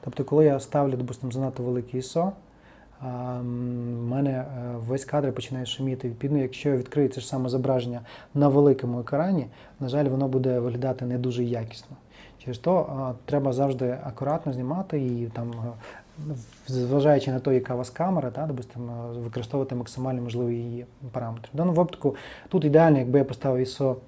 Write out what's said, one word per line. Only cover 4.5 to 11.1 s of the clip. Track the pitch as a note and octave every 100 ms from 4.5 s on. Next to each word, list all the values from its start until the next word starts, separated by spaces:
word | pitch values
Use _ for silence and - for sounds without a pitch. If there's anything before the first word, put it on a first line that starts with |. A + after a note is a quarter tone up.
| C3 B2 A#2+
весь | A2+ C3 -
кадр | D3 C#3+
починає | B2+ A2 C3 B2
шуміти. | - C3+ C3 B2
Відповідно, | A2+ C#3+ D3
якщо | C3 C3 D3
я | C3+
відкрию | B2 D3 C#3
це | -
ж | A#2
саме | C3+ B2+
зображення | C3 C3 C3 A#2+ A#2+ A#2 - -
на | C#3+ C#3+
великому | C#3+ C#3+ C3+ B2 A#2+
екрані, | A#2 C#3+ F3 F#3+ B2+ - - -
на | C3
жаль, | C#3 C#3+
воно | C3 C#3
буде | C3 C3 B2+
виглядати | A#2+ A#2+ C3 B2+
не | B2